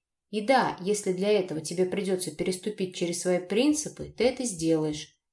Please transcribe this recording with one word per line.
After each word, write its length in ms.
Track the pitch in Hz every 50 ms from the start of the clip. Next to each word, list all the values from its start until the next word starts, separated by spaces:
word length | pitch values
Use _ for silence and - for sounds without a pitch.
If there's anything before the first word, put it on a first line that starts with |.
| _ _ _ _ _ _
И 120 | - 214
да, 360 | 202 214 269 254 196 156 - -
если 340 | 180 190 208 208 - 196 180
для 180 | 180 190 208
этого 300 | 214 202 180 180 151 156
тебе 240 | 151 - 175 170 185
придется 460 | 180 185 190 190 190 190 180 - 160
переступить 640 | 151 - 180 185 180 - - 214 208 - 190 180 -
через 260 | - 180 170 175 175
свои 180 | - 180 180 180
принципы, 720 | 180 180 202 214 254 302 294 294 - - - - - - - -
ты 60 | 220
это 200 | 254 254 - 262
сделаешь. 720 | 233 190 160 160 160 165 156 156 156 151 151 - - _ _ _ _